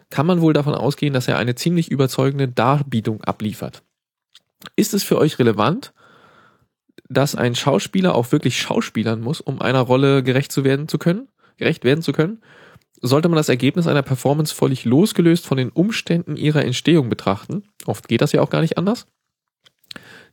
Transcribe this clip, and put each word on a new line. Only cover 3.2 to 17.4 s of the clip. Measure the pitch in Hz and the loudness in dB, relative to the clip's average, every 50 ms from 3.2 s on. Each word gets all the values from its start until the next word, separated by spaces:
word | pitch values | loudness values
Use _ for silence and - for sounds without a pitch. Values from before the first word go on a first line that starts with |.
| - | -6
abliefert. | - - - 107 107 - - - - - - _ _ _ _ _ _ _ _ _ _ _ _ _ _ _ _ - - - | -6 -6 -4 -6 -6 -6 -8 -10 -14 -14 -16 _ _ _ _ _ _ _ _ _ _ _ _ _ _ _ _ -20 -6 -2
Ist | - 214 - 220 | -2 -2 0 -2
es | 196 - | -4 -2
für | - 180 - | 0 2 2
euch | 147 156 - - | 2 2 2 2
relevant, | 123 113 104 98 104 123 180 262 - - _ _ _ _ _ _ _ _ _ _ _ _ _ _ _ _ _ _ _ _ _ - - - | 2 2 2 2 2 0 0 -2 -6 -12 _ _ _ _ _ _ _ _ _ _ _ _ _ _ _ _ _ _ _ _ _ -20 -16 -4
dass | 127 127 139 143 - | 0 0 0 0 0
ein | - 113 123 120 | -2 -2 -2 -2
Schauspieler | - - 143 147 208 - - - 190 185 180 - | -2 0 2 2 2 0 -2 -2 0 2 2 2
auch | - 120 - | 0 0 0
wirklich | - 151 - 127 120 - | 0 0 0 0 -2 -2
schauspielern | - - - 117 113 - - 113 101 110 113 110 | -4 -2 -2 -2 -2 -2 -4 -4 -2 -2 -4 -4
muss, | 113 117 160 - | -4 -6 -8 -6
um | - - 135 - | -8 -8 -6 -2
einer | - 110 127 135 | 0 2 2 2
Rolle | 123 117 127 131 139 139 139 139 127 | 2 4 4 4 4 4 4 4 2
gerecht | 131 123 135 139 - | 2 2 0 0 -2
zu | - 147 135 | -2 -2 0
werden | 135 139 139 151 - | 2 0 0 -2 -4
zu | - 156 | -6 -2
können, | - 170 175 220 269 - _ _ _ _ _ _ | 0 0 -2 -2 -4 -12 _ _ _ _ _ _
gerecht | - 123 165 - - | -2 -2 -2 0 2
werden | 120 143 160 | 2 2 2
zu | 165 - 135 | 0 -2 -2
können? | - 156 185 226 - _ _ - - - - - _ _ _ _ _ | 0 -2 -2 -4 -8 _ _ -20 -20 -20 -20 -20 _ _ _ _ _
Sollte | - 117 127 151 160 170 | -2 0 2 2 4 2
man | 170 156 | 2 2
das | 151 - | 2 2
Ergebnis | 127 123 123 135 - 175 165 156 | 0 2 2 0 0 0 0 2
einer | 135 143 | 2 0
Performance | 135 - 135 123 - 131 143 156 151 - - | 0 -2 -4 -2 0 0 0 0 -2 -4 -2
völlig | - 139 135 135 - - | -2 0 0 0 -2 0
losgelöst | 117 123 147 202 220 - - 170 170 165 165 - | 2 2 4 2 2 2 2 2 4 2 2 0
von | - 143 131 | -2 -2 -2
den | 127 120 | -2 -2
Umständen | - 160 180 220 220 - - - 170 170 170 - 151 - | -2 0 0 0 -2 -4 -4 -2 -2 -2 -2 -4 -6 -2
ihrer | 123 151 151 147 - | -2 0 2 2 0
Entstehung | - 127 - - 143 170 160 131 110 | 0 -2 -2 0 2 4 4 2 0
betrachten? | 90 - - 95 98 - | -2 -4 -2 -2 -2 -2